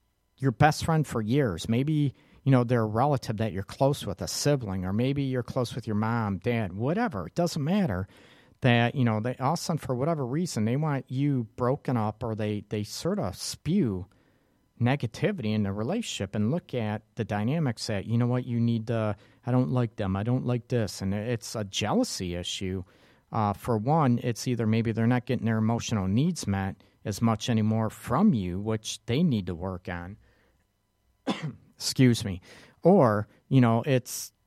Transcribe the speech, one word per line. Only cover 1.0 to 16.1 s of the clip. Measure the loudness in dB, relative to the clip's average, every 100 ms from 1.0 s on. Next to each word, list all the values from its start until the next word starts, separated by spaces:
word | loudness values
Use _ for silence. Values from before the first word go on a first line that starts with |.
| 2
for | -2
years. | 2 2 2 0 0
Maybe, | 0 2 2 0 -2 _ -4
you | 4
know, | 4
they're | 4 2
a | 2
relative | 2 2 2 -2 -2
that | -2
you're | -2
close | -6 2 2 2 -4
with, | -6
a | -6
sibling, | -2 0 0 -2 -4
or | -2
maybe | 0 0 0
you're | -2 -2
close | -2 -4 -4
with | -4 -4
your | -2
mom, | 0 0 -2 -2
dad, | -2 -2 -2
whatever. | -4 -2 -2 -2 -4 -8
It |
doesn't | -2 -2 -2
matter | 0 0 0 -2 -4 -10 -20 -20 _ 0
that, | 4 4 4
you | 2
know, | 2 2
they | -2 -2
all | -2
of | -2
a |
sudden, | -2 -4
for | -2
whatever | -2 -2 -2
reason, | -2 -2 -2 -2
they | 0 0
want | 0 -2 -4
you | -2 0 0 -2 -2
broken | 0 0 0 0
up | 0 -2
or | -6
they, | -4 -2 -4 -4
they | -6
sort | -6 -6 -4 -2
of | -4 -6
spew | -10 -8 0 2 2 -2 -8 _ _ _ _ _ _ -2
negativity | 0 0 -2 -2 -2 -2 -2
in | 0
the | 0
relationship | -2 -2 -4 -4